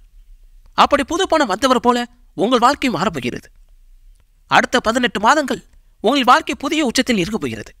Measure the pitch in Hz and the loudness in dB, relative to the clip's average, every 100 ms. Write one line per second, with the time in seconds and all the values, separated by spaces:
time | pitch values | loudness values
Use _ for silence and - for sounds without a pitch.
0 | - - - - - - - - 233 277 | -20 -20 -20 -20 -20 -20 -10 0 2 2
1 | - 339 381 320 269 285 269 254 240 247 | -2 -2 0 0 0 0 0 2 2 -2
2 | 240 - - - 208 247 240 294 269 160 | -4 -14 -16 -4 0 2 2 2 -4 -2
3 | 202 160 120 - - - - - - - | -4 -4 -8 -8 -16 -20 -20 -20 -20 -20
4 | - - _ _ - 165 - 247 220 254 | -20 -20 _ _ 0 2 2 -2 -2 -2
5 | 240 202 220 302 262 196 - - _ - | -2 0 2 2 0 -6 -8 -20 _ -4
6 | 202 285 247 277 330 285 277 302 262 262 | 0 0 4 2 2 -8 -4 -2 0 -2
7 | 254 220 170 214 139 110 - - | -2 -2 -2 -6 -8 -8 -14 -20